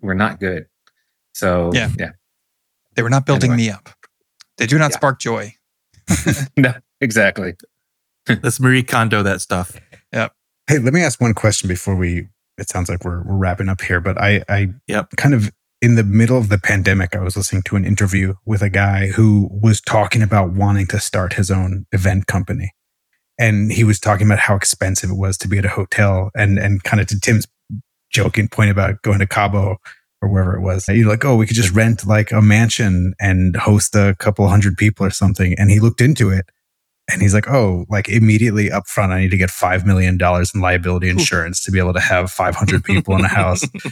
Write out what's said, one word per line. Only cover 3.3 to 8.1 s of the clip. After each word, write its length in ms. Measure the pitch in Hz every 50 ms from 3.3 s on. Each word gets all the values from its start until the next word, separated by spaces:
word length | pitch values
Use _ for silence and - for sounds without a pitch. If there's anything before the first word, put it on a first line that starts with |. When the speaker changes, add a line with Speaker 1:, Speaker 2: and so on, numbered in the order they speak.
| 143 - - 127 120
Speaker 1:
Anyway. 160 | 117 113 110
Speaker 2:
me 40 | 98
up. 160 | 95 _ - - _ _ - _ _ _ _ _ _ - _ _ -
They 80 | 120
do 100 | 110 139 156
not 120 | 156 143
Speaker 1:
Yeah. 60 | - -
Speaker 2:
spark 220 | - 139 123 -
joy. 340 | - 117 113 110 104 107 - _ _ _ _ _ _ _ _ _ _ -
Speaker 1:
<laughs> 480 | - - - - - - 139 - -
No, 180 | - 135 127 123 - _ _ _ -
exactly. 540 | 143 123 107 113 104 98 - - 95 90 85 - - _ _ _ _ _ _ _ _ _